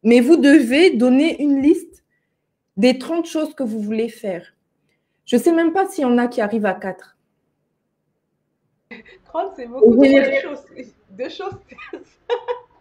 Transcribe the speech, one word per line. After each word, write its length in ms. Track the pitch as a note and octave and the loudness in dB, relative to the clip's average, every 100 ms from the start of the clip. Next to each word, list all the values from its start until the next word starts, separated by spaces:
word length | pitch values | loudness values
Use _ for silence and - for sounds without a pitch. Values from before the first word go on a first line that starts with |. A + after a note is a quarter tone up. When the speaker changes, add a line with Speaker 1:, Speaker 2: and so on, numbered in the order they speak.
Speaker 1:
Mais 160 | A3 A#3+ | 4 4
vous 180 | A#3+ D#4+ | 4 4
devez 540 | C4+ D4 A#3 C4+ F#4 | 6 4 4 2 2
donner 500 | C4 B3 B3+ D#4+ B3 | 2 2 2 0 -2
une 180 | D4 C#4 | -2 0
liste 440 | C#4 F#4 - _ _ _ _ _ _ _ _ - | 2 0 -2 _ _ _ _ _ _ _ _ -2
des 200 | A#3+ B3+ | 0 0
trente 280 | - E4 E4 | -6 -8 -6
choses 280 | D#4+ D4+ - | -6 -8 -8
que 80 | |
vous 180 | B3+ A3 | -8 -8
voulez 260 | G#3 A3 A3+ | -8 -6 -8
faire. 480 | A3+ G#3 F3 E3+ _ _ _ _ _ _ _ - | -8 -12 -12 -14 _ _ _ _ _ _ _ -4
Je 100 | A#3+ | 0
sais 160 | E4+ | 2
même 220 | E4 E4 | 0 0
pas 140 | F4 F#4+ | 0 -4
s'il 140 | - | -4
y 20 | C4 | 0
en 120 | A#3+ | 0
a 100 | A#3+ | -2
qui 120 | B3 | -4
arrivent 280 | G#3 A3 G3+ | -4 -4 -4
à 80 | F#3 | -6
quatre. 420 | G3 - - _ _ _ _ _ _ _ _ _ _ _ _ _ _ _ _ _ _ - - - _ | -10 -14 -20 _ _ _ _ _ _ _ _ _ _ _ _ _ _ _ _ _ _ -20 -20 -20 _
Speaker 2:
Trente, 260 | D#4+ F#4+ - | -8 -8 -10
c'est 100 | A#3+ | -14
beaucoup. 280 | B3+ A3+ A#3 | 2 4 6
Speaker 1:
Oui. 180 | C4+ | 6
Speaker 2:
Deux 280 | C#4 C4+ C#4 | 4 2 -4
choses. 220 | - C#4+ _ - C4 _ _ | -6 -16 _ -20 -20 _ _
Deux 200 | F#3+ C#4+ | -14 -14
choses. 280 | - F#4+ - _ - - | -12 -14 -14 _ -20 -20
<laughs> 80 | - - _ _ A#4 - B4 - _ | -20 -20 _ _ -10 -8 -12 -12 _